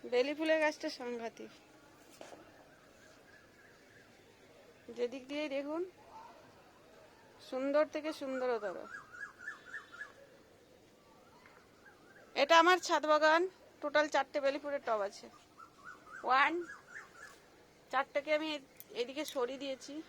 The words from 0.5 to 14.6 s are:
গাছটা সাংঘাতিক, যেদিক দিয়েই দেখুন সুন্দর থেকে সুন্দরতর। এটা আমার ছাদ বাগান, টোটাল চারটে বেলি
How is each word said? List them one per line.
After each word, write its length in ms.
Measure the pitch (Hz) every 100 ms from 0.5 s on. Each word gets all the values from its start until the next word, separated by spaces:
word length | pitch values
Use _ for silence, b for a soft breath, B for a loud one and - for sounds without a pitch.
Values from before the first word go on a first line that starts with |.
| 320
গাছটা 260 | 302 302 311 -
সাংঘাতিক, 520 | 247 240 226 - 220 - - - - - - - - - - - - - - - - - - - - - - - - - - - - - - - - - - 233
যেদিক 260 | 240 269 254
দিয়েই 200 | 285 302 277
দেখুন 260 | 285 320 370 - - - - - - - - - - - - - - - -
সুন্দর 340 | 262 269 285 302 311
থেকে 140 | 302 302
সুন্দরতর। 560 | 269 262 254 233 208 165 - - - - - - 1077 - 1077 1077 - 1077 1077 - - - - - - - - - - - - 988 1017 - - - - - - - - -
এটা 140 | 277 330
আমার 140 | 330 359 -
ছাদ 160 | 320 302
বাগান, 300 | 302 311 330 370 - - -
টোটাল 240 | 294 285 302
চারটে 240 | 294 269 302 277
বেলি 140 | 285